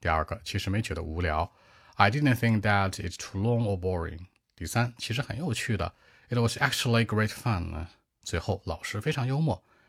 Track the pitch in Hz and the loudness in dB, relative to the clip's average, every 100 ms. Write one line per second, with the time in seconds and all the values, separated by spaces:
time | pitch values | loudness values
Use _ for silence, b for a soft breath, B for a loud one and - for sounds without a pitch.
0 | 87 80 - 98 - 104 - 101 110 82 | 0 0 0 -6 -6 -4 -2 -2 -2 -4
1 | 82 80 87 78 87 B B B B - | -4 -2 0 0 -2 B B B B 4
2 | 101 127 147 120 117 110 107 101 95 - | 4 6 4 4 4 4 4 4 2 -2
3 | 90 - - 98 110 120 113 95 92 90 | -6 -8 -8 -2 0 2 2 0 0 -2
4 | 82 80 90 _ _ - 90 117 123 120 | -4 -8 -14 _ _ -12 -4 0 0 -2
5 | - 117 - 110 170 110 - 101 85 b | -6 -4 -4 -6 -4 -4 -2 -2 -4 b
6 | b b b 120 117 - 139 - 127 117 | b b b 0 0 2 -2 0 2 2
7 | 113 107 107 - 123 101 85 80 82 - | 4 2 0 -2 -2 -2 -2 -6 -10 -14
8 | _ _ - 85 - 92 - 80 - 104 | _ _ -6 -4 -2 -4 -4 -6 -6 -6
9 | 156 151 127 139 156 92 b b | -4 -2 0 2 2 0 b b